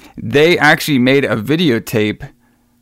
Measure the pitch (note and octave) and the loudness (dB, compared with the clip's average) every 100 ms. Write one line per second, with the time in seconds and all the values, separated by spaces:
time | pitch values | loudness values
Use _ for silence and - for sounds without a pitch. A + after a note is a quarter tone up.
0 | - - A2+ C3 E3 F3 D3 D#3+ - C3+ | -20 -14 -4 2 2 4 2 2 0 0
1 | B2 C#3 A2+ G#2+ G#2 D#3+ E3+ A2+ - A2+ | 2 2 0 -4 -2 -2 0 -2 -2 -2
2 | G#2+ - - _ _ _ _ _ | -2 -4 -12 _ _ _ _ _